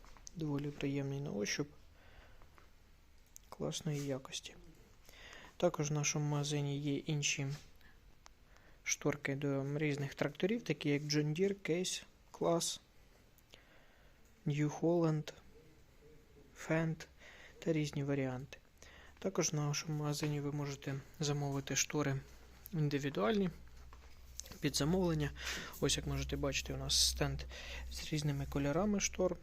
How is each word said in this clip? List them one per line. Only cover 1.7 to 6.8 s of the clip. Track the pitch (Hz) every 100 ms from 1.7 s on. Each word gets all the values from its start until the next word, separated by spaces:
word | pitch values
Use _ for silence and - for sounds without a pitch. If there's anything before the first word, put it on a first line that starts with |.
| - - - - - - - - - - - - - - - - - -
Класної | - 147 156 156 143 143
якості. | 131 - - - - - - - - - - - - - -
Також | 175 - 147
в |
нашому | 147 147 156 147
магазині | 147 143 147 143
є | 143